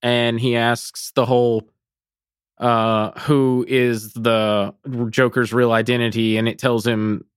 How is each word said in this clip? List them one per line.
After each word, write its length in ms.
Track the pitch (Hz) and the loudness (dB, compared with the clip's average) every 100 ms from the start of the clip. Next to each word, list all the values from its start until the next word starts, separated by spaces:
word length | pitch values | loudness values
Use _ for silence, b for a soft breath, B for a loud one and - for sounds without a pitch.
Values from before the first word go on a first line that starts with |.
and 380 | 120 120 117 117 | 0 2 0 0
he 160 | 127 117 | 0 0
asks 560 | 117 117 - - - - | 0 -2 -6 -14 -4 -2
the 100 | 120 | 2
whole, 440 | 123 120 113 - _ _ _ _ _ _ _ _ - | 2 2 0 -4 _ _ _ _ _ _ _ _ -4
uh, 520 | 120 117 113 110 107 - | 0 2 2 0 -2 -6
who 460 | - 143 131 127 - | -2 0 2 0 0
is 440 | 127 123 113 107 | 0 0 -2 -6
the 600 | 120 113 113 107 104 98 - 139 123 117 | -4 0 2 2 0 -2 -8 -10 -6 -2
Joker's 420 | 107 127 127 113 | 0 2 0 0
real 180 | 117 120 | 0 2
identity, 600 | 113 113 123 117 113 110 110 | 2 2 0 0 0 0 0
and 100 | 113 | -2
it 120 | - | -2
tells 260 | 127 117 113 | -2 0 0
him 360 | 110 107 104 - | 0 -2 -4 -8